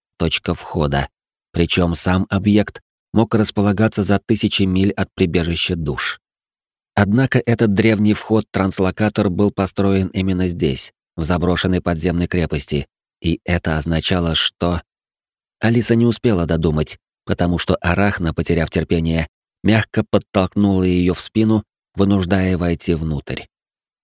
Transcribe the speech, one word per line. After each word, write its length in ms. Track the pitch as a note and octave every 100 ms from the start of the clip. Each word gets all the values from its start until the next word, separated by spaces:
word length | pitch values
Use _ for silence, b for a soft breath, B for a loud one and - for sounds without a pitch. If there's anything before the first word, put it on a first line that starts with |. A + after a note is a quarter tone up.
| _ -
Точка 380 | E2 - -
входа. 540 | E2 - F2 D2 C#2 C#2 _ _ _ _
Причём 420 | E2+ E2+ - F2
сам 320 | E2 F2+ F#2 -
объект 500 | G2 G#2 G#2 G2+ - _ _ _
мог 220 | G#2 A2+
располагаться 680 | A2+ G#2 - G2+ G2 A2 -
за 160 | F#2+ G2+
тысячи 440 | - A2 G#2 -
миль 300 | F#2+ F#2 G2
от 160 | - F#2
прибежища 640 | - F#2 E2+ E2 E2+ - F2
душ. 460 | D2 B1+ - - _ _ _ _ _ _ _
Однако 480 | - G2 A#2 C3 -
этот 280 | - A#2 A#2
древний 420 | F#2+ A2 G#2 G#2+
вход-транслокатор 1160 | G2+ - A2 - G2 F#2+ - F#2 - G#2+ - G2+
был 200 | F2 G2+
построен 580 | - F#2+ - G2 F#2+ F#2
именно 380 | G2+ F#2+ F#2 F#2
здесь, 460 | F2 D2 C2 - _ _ -
в 60 |
заброшенной 580 | D#2+ F2 F2 F2 F#2 F2+
подземной 460 | F2 E2 F2+ F2 F2
крепости, 600 | F2+ D#2+ D2+ - C#2+ - _ _ _
и 180 | E2+ -
это 340 | - F2 - D#2+
означало, 560 | E2 D#2+ - F#2 E2+
что... 480 | D#2 - - F2 E2+ - _ _ _ _ _ _ -
Алиса 340 | A2 A#2+ G#2+
не 100 | A#2
успела 400 | A#2+ A2 B2 F#2
додумать, 540 | D#2+ D#2+ E2 D#2 D#2 - _ _
потому 340 | - E2+ F2 E2+
что 180 | - F2+
Арахна, 580 | F2 F2 G2+ - E2
потеряв 360 | E2 E2 E2 D#2+
терпение, 580 | F2 D#2 E2+ E2 E2 D2+ _ _ _
мягко 420 | F#2+ A2 - A2+ -
подтолкнула 760 | G2+ - G2+ F#2 G#2 G2+ F#2+
её 320 | F#2 F2+ F2+
в 60 | F2
спину, 440 | - A2 A2 A2 - _ _
вынуждая 640 | - G2 G2 F2 F#2+ F#2 F2+
войти 360 | F2 E2+ -
внутрь. 500 | D#2+ D#2+ C#2+ - - - _ _ _ _ _